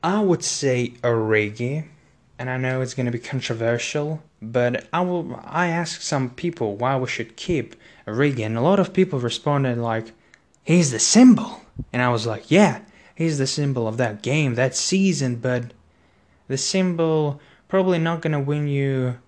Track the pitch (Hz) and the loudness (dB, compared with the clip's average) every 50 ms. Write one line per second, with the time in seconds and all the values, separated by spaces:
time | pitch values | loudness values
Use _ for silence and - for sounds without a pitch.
0 | - 165 190 208 214 190 170 - - - - - - 139 127 123 123 117 120 - | 0 0 0 2 2 2 2 2 0 -4 -6 -2 0 0 2 2 0 -2 -4 -4
1 | - 123 117 113 110 107 110 107 107 104 104 113 120 123 139 151 156 - - _ | -2 0 2 2 2 2 2 2 2 0 -4 -6 -4 -4 -4 -4 -6 -8 -14 _
2 | _ _ _ _ _ _ _ - 123 127 127 127 127 127 127 131 131 120 - - | _ _ _ _ _ _ _ -10 -8 -6 -4 -4 -2 -2 -2 -2 -4 -4 -4 -4
3 | 127 120 120 120 120 - - 131 - - 123 110 113 117 120 120 - - - 151 | -4 -2 -2 -4 -8 -6 -8 -6 -4 -4 -4 -2 0 0 0 0 -2 -4 -4 -4
4 | 147 151 156 156 - _ _ _ - 110 117 123 123 120 120 - - - - 165 | -4 -4 -6 -8 -10 _ _ _ -14 -4 0 0 0 2 0 -2 -8 -4 -2 -2
5 | 180 180 180 175 160 - 123 - - - 139 160 180 175 165 170 170 160 - - | -2 0 -2 -4 -4 -6 -10 -12 -14 -6 -2 -2 0 0 0 -2 -2 -4 -8 -10
6 | - - - 139 131 123 123 - - - 113 - 123 107 101 101 120 127 135 131 | -8 -4 -2 -2 -2 -2 -6 -6 -6 -6 -4 -2 -4 -4 -2 -2 -2 0 0 0
7 | 127 120 - - 113 - - - - - 175 147 110 - - - - - - - | -2 -4 -6 -8 -8 -10 -10 -16 -6 -4 -2 -2 -2 -6 -10 -20 -20 -20 -20 -20
8 | - - 107 117 143 147 135 117 107 110 113 113 120 160 190 202 185 - - - | -12 -8 -2 0 0 0 2 0 -4 -2 -2 2 2 4 4 4 2 0 2 2
9 | 185 185 - 135 120 120 113 - - 151 147 143 139 127 120 117 117 117 113 113 | 2 2 2 -2 -2 -2 -4 -4 -2 0 0 2 2 0 0 -2 -2 -2 -2 -4
10 | 110 - - _ _ _ _ _ _ _ _ _ _ - 160 180 170 139 123 110 | -4 -8 -14 _ _ _ _ _ _ _ _ _ _ 2 4 4 4 2 0 0
11 | - - - 208 254 254 226 - - - - - - - _ - - - - 123 | 0 4 6 8 10 10 8 8 4 -6 -10 -16 -20 -20 _ -14 -12 -6 -2 0
12 | 123 123 123 113 107 117 110 104 - - 147 185 214 175 127 - - - _ - | 2 2 2 0 -2 -4 -6 -6 -4 2 4 6 6 6 4 -2 -10 -20 _ -20
13 | - - _ - 165 165 156 143 135 135 - - 147 143 135 127 117 110 107 117 | -20 -20 _ -4 -2 -2 0 0 -2 -2 -2 -2 -2 -2 0 0 -2 -2 0 0
14 | 131 113 104 104 - - 139 156 151 135 117 113 127 131 - - - - - 190 | -2 -2 -2 -4 -4 -2 0 2 2 2 2 2 0 0 0 -2 -2 0 2 2
15 | 190 190 175 139 139 127 123 117 117 127 123 123 120 120 - _ _ _ _ _ | 2 2 2 0 0 -2 -2 -2 -2 -2 -2 -2 -4 -6 -14 _ _ _ _ _
16 | _ _ _ _ _ _ _ _ _ _ 131 135 - - - 190 185 185 175 165 | _ _ _ _ _ _ _ _ _ _ -6 -4 -4 -2 0 0 0 0 0 0
17 | 165 160 160 156 151 147 139 143 - - - _ _ _ - 190 185 185 180 170 | 0 2 2 2 0 0 -4 -6 -12 -20 -20 _ _ _ 0 2 2 2 2 2
18 | 160 165 170 160 160 160 156 147 139 139 147 147 147 147 143 139 139 139 135 131 | 2 0 -2 -2 -2 -2 -2 -2 -2 -2 -2 -2 -2 -2 -2 0 0 0 0 0
19 | 127 127 123 120 _ | -2 -2 -4 -6 _